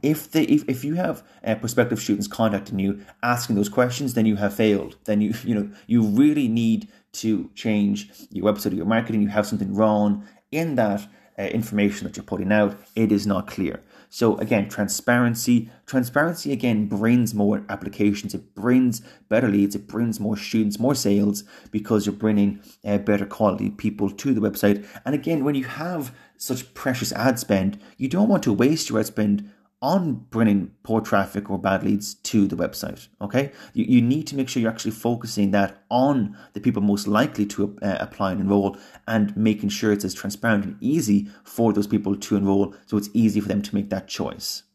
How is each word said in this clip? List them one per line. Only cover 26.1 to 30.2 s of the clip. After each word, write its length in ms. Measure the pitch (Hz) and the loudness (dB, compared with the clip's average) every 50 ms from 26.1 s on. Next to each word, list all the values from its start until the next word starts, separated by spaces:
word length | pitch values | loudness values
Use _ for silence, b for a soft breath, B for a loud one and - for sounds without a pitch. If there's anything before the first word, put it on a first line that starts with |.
| b b b b b | b b b b b
such 360 | _ - - 127 127 - - _ | _ -6 -6 -6 -6 -6 -14 _
precious 380 | - - 131 127 123 117 - | -6 -4 -4 -2 -2 -4 -6
ad 280 | - - 113 135 123 113 | -4 0 0 0 0 0
spend, 400 | - - 107 95 92 98 101 B B B B | 0 0 0 2 2 0 -2 B B B B
you 100 | B 131 | B -4
don't 220 | 131 165 180 208 226 | -2 2 2 4 4
want 140 | 202 170 - | 2 2 2
to 100 | - 104 | 0 2
waste 340 | 95 117 139 160 160 - | 4 4 4 4 0 -2
your 120 | - 110 110 | -2 0 -2
ad 80 | 107 | -2
spend 440 | - - - 107 104 101 101 B B B B B B B _ | -2 -2 -2 0 2 0 0 B B B B B B B _
on 320 | - 139 170 196 175 160 123 - | 0 0 2 2 0 -2 -4 -6